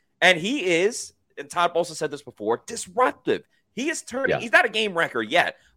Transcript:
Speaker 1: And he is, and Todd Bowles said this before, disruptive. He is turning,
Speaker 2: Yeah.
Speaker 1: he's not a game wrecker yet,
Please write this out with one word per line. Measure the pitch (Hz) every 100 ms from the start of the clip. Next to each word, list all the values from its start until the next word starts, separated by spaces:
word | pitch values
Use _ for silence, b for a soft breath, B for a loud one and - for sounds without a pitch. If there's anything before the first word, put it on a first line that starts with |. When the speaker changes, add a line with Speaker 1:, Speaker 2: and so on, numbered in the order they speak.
| _ -
Speaker 1:
And | 175 175
he | 190 285 180
is, | 165 196 247 - _ _ -
and | 139
Todd | 175 175
Bowles | 170 170 156
said | 156
this | 139
before, | - - 104 117 -
disruptive. | 226 - 185 254 - - 98 - _ _
He | - 285
is | 320
turning, | - 247 269
Speaker 2:
Yeah. | -
Speaker 1:
he's | 226
not | 330 247
a |
game | 214 214 170
wrecker | 151 123
yet, | 110 160 101 - _